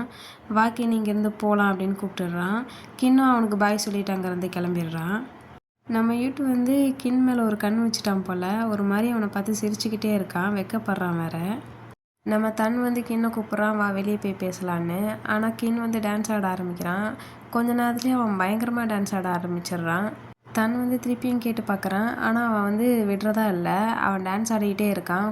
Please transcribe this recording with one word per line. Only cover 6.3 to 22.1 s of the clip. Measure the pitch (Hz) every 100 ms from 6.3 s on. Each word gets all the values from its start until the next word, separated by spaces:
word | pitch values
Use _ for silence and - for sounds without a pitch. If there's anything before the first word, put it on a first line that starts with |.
| 269
வந்து | 269 247 247 277 277 262
கின் | 247 254
மேல | 254 247
ஒரு | 226 214
கண் | 208 226
வச்சுட்டான் | 233 220 208 196 190
போல. | 180 180 214 226
ஒரு | 208
மாதிரி | 202 202 233
அவனை | 233 208
பார்த்து | 202 202 208
சிரிச்சுக்கிட்டே | 214 214 226 214 214
இருக்கான், | 208 185 175 190
வெக்கப்படுறான் | 202 190 226 214 190 180 170
வேற. | 165 165 180 247 - - - - _ _ 208
நம்ம | 214 220
தன் | 214 220 240
வந்து | 247 240
கின்னை | 233 226 226
கூப்பிட்றான், | 226 208 214 214 214
"வா | 202
வெளியே | 196 202 208
போய் | 202 190
பேசலான்னு." | 185 180 180 170 170 175 214 220 -
ஆனா | 214 226
கின் | 226 233 233
வந்து | 233 226
டான்ஸ் | 208 208 214
ஆட | 214 190
ஆரம்பிக்கிறான். | 185 180 175 175 185 214 - - - -
கொஞ்ச | 240 240
நேரத்துலயே | 240 240 240 254 254
அவன் | 226 190
பயங்கரமா | 185 220 240 240 226
டான்ஸ் | 208 196 190
ஆட | 180
ஆரம்பிச்சிடுறான். | 175 175 175 175 175 165 170 208 - - - -
தன் | - 220 247
வந்து | 247 247
திருப்பியும் | 247 240 254 247
கேட்டு | 233 226
பார்க்குறான். | 214 196 190 196 226